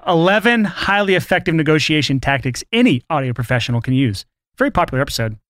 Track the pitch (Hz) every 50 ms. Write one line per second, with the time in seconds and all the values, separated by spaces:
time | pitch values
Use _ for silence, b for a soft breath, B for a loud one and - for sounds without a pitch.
0 | - - 175 165 170 185 202 220 185 240 240 226 208 170 - - - - 196 208
1 | 208 196 185 175 - - 190 175 - 175 160 160 151 151 151 151 - - 156 151
2 | 135 - 139 131 - 139 139 131 - 131 123 - - - 226 233 247 240 139 120
3 | - - 160 143 135 127 117 - 117 - 131 117 - - 120 117 - 131 131 131
4 | 139 113 95 - - _ _ _ _ _ _ - 262 285 - 180 170 - 135 127
5 | 139 - - - 117 110 104 - _